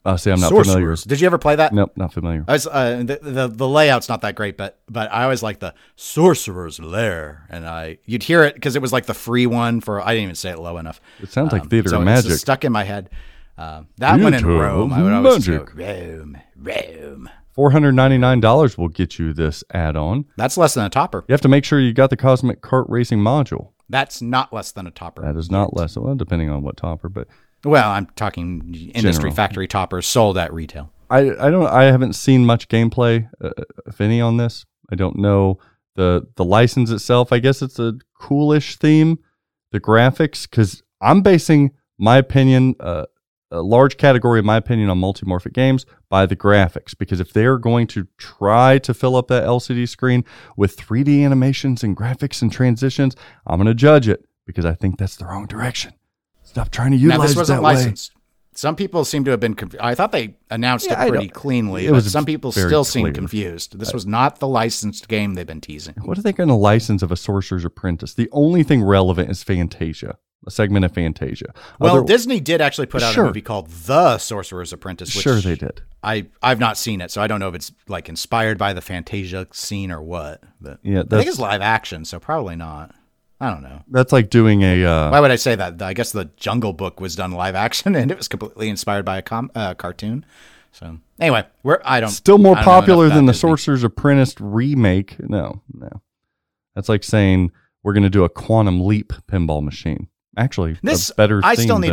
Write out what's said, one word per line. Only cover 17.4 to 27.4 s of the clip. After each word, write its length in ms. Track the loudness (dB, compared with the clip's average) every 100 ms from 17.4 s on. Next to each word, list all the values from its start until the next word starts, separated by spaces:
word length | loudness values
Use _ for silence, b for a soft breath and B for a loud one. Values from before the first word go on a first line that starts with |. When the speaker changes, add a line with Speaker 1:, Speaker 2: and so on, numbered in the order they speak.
| _
Speaker 1:
Four 200 | 2 4
hundred 200 | 6 4
ninety-nine 460 | 4 4 4 4 4
dollars 380 | 4 4 2 0
will 100 | -6
get 320 | -4 -6 -4
you 140 | -6
this 280 | -2 -4 -4 -8
add-on. 500 | -4 -4 -4 -4 -4 -8 -6
Speaker 2:
That's 180 | -4 0
less 160 | 0 0
than 100 | -2
a 40 |
topper. 360 | -2 -2 -6 -2
Speaker 1:
You 60 |
have 80 | 2
to 60 | 4
make 160 | 2 2
sure 160 | 0
you 100 | 2
got 200 | 2 2
the 40 | 2
Cosmic 440 | 2 2 0 -6
Kart 240 | -4 -4 -2
Racing 320 | -2 0 0
module. 520 | 0 0 -2 -6 -12 _ -6
Speaker 2:
That's 320 | -6 -6 -8
not 320 | -4 -4 -4
less 180 | -8 -12
than 160 | -12 -14
a 40 |
topper. 320 | -14 -16 -10
Speaker 1:
That 120 | -8 -6
is 160 | -2
not 240 | -2 -2 -4
less, 220 | -6 -6
well, 180 | -6 -6
depending 340 | -4 -4 -4
on 120 | -4
what 160 | -8 -8
topper, 320 | -10 -8 -10
but 180 | -12 -14 _